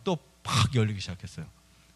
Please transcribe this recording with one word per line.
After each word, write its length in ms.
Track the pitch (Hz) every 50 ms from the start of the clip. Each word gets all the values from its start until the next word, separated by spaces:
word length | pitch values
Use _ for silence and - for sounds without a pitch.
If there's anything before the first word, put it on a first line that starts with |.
| -
또 140 | - 180 160 - - _ _ -
팍 300 | - - 123 - - -
열리기 260 | 123 110 107 107 98
시작했어요. 460 | 95 - 90 87 - 90 - - 78 - - _ _ _ - - - - _